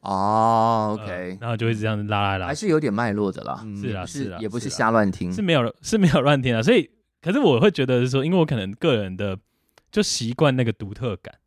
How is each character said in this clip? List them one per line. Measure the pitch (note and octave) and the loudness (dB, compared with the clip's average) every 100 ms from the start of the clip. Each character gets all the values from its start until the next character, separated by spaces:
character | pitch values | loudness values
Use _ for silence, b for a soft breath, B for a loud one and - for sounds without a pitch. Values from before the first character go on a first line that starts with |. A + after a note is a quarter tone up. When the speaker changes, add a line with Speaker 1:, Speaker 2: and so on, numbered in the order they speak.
Speaker 1:
哦， | - G2 G2 A2 A2+ A2+ A2+ A2+ G#2+ G#2+ | -4 -2 2 2 4 4 2 2 -2 -4
OK。 | G#2+ | -8
Speaker 2:
呃， | F2+ F2+ F#2+ | -8 -8 -10
然 | A2+ | -8
后 | A2+ | -2
就 | A#2 | -2
会 | A2+ | -2
这 | A2 | -2
样 | G#2+ G#2 | -4 -2
拉 | G#2 | 0
来 | G2+ G2 | 0 -2
拉 | F2+ | -4
去。 | |
Speaker 1:
还 | D3 | -4
是 | G#3+ | 0
有 | D#3 | 0
点 | D3+ | 2
脉 | G2+ A#2+ | -2 -2
络 | G#2 G2+ | 0 -2
的 | - | -4
啦。 | G#1+ C2 | -8 -10
Speaker 3:
嗯。 | A2 G2+ | -10 -10
Speaker 2:
是 | A#2+ | -8
啦， | G2 | -8
Speaker 1:
不 | F2 | -8
是， | C3+ | -8
Speaker 2:
是 | A#2 | -10
啦， | F2+ | -8
Speaker 1:
也 | A2 | -8
不 | A#2 | -6
是 | |
Speaker 2:
是 | B2+ | -8
啦。 | - | -2
Speaker 1:
瞎 | A2+ | 2
乱 | A2+ G#2 | 4 2
听。 | F2+ F2+ | 0 -6
Speaker 2:
是 | F2+ | -4
没 | G3 | 0
有， | D#3+ A#2 - | 2 0 -4
是 | - A3 | -2 2
没 | F#3 | 4
有 | D3 | 4
乱 | C3+ C#3+ | 4 2
听 | C3 A#2 | 2 0
啊， | |
所 | B2 | 4
以， | B3 - _ _ _ | 2 2 _ _ _
可 | D#3+ | -2
是 | A3+ | 2
我 | A#3+ A#2+ | 4 6
会 | G3+ | 4
觉 | F3 B2+ | 2 0
得 | B2+ | 2
是 | B2 | 2
说， | C3+ C#3+ | 0 2
因 | |
为 | F#3 | 2
我 | |
可 | D#3 C3 | 2 0
能 | F#2+ | -4
个 | G2 E3+ A#2+ | -2 0 0
人 | G2 F#2 | -2 -4
的， | G2+ F#2+ _ _ _ _ _ | -6 -6 _ _ _ _ _
就 | - | -2
习 | G#3+ - A2+ | -2 -2 -4
惯 | A#2+ D3+ C3 | 0 2 2
那 | |
个 | A#2 | 0
独 | G#2+ G2+ | -2 -8
特 | G#2 B2 F#2+ | -8 -8 -8
感。 | - - | -12 -20